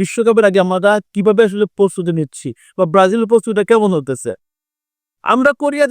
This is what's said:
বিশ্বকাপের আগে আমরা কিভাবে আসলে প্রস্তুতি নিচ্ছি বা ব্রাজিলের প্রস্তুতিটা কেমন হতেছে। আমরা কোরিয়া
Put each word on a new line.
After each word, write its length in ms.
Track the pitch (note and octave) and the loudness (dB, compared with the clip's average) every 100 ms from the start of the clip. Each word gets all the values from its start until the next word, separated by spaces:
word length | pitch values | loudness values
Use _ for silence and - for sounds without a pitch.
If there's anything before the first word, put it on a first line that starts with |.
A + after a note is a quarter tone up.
বিশ্বকাপের 440 | F#3+ - A3+ A3 G#3 | -2 -2 0 2 2
আগে 100 | F#3+ | 2
আমরা 280 | F3+ F#3 G3+ G#3 - | 0 0 0 0 -4
কিভাবে 260 | G3+ G3+ G#3 A3 | -2 0 2 0
আসলে 180 | G3+ G#3 - | -2 -4 -2
প্রস্তুতি 340 | G3 - F3 E3 | -2 -2 -4 -4
নিচ্ছি 300 | D3 - C3+ - _ - | -6 -10 -14 -14 _ -4
বা 80 | F3 | 0
ব্রাজিলের 360 | F#3+ F#3 A3+ G#3+ | 2 2 2 2
প্রস্তুতিটা 340 | A3+ A3+ G#3 G3 | 0 0 -2 2
কেমন 200 | A3+ G#3 E3 | 2 2 0
হতেছে। 360 | C3+ B2+ A#2+ F#2 _ _ _ _ _ _ _ _ | -4 -6 -8 -10 _ _ _ _ _ _ _ _
আমরা 260 | - A#3+ C4+ C#4 | -2 2 2 0
কোরিয়া 240 | C#4+ C#4+ C#4+ | -2 0 0